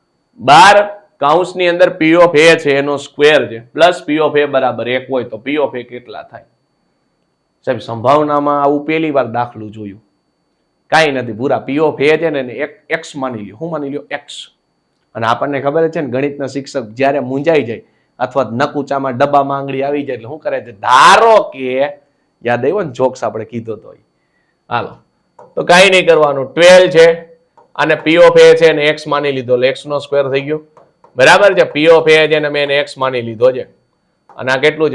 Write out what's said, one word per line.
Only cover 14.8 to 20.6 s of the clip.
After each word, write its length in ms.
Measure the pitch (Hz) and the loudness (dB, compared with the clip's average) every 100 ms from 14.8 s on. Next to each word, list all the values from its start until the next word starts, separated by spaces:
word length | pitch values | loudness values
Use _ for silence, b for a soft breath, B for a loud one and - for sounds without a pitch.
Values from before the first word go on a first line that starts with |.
| _ _ _ | _ _ _
અને 120 | 113 113 | -6 -4
આપણને 280 | 120 139 139 | -4 -4 -4
ખબર 200 | 139 156 165 | -2 -2 -2
જ 40 | |
છે 80 | 165 | -4
ને, 60 | 139 | -6
ગણિતના 360 | 123 143 143 131 | -4 -6 -6 -10
શિક્ષક 320 | 139 131 135 110 110 | -10 -10 -10 -10 -4
જ્યારે 200 | 135 143 127 | -2 -2 -4
મૂંઝાઈ 360 | 135 151 160 117 | -6 -2 0 -2
જાય 120 | 107 - _ _ - | -8 -16 _ _ -10
અથવા 220 | 127 139 113 117 | -6 -4 -4 -4
નકુચામાં 580 | 147 147 131 139 135 123 | -4 -4 -6 -6 -6 -2
ડબ્બામાં 380 | 139 143 139 139 | 0 0 0 -6
આંગળી 260 | 139 135 139 | -8 -6 -6
આવી 180 | 147 131 | -6 -6
જાય 100 | 120 | -10
એટલે 100 | 113 | -12
શું 80 | 156 | -12
કરે 140 | 147 135 | -10 -10